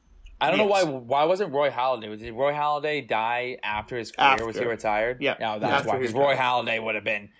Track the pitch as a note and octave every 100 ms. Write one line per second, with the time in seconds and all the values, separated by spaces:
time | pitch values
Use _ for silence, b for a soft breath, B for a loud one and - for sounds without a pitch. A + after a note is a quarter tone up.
0 | _ - - - D3 G3 G#3 G3 E3 C3
1 | A#2+ C#3 D#3 F#3 F#3 C#3 C#3+ A#2+ C3 A#2+
2 | G#2+ G#2+ A#2 A2+ C#3 D3 D3 D3 D3+ D3
3 | A#2+ A2 A2+ A#2+ B2 B2+ G#2+ G#2+ A2 B2
4 | G#2+ - C#3+ B2+ A2+ G#2+ A#2+ A2+ A2 G#2+
5 | A#2 B2+ C#3 - A2 G#2+ A2 C#3 B2 G2+
6 | A#2+ A#2+ C#3 C3 B2+ B2 A#2 A2+ A2 G#2+
7 | A2 G#2 G#2 b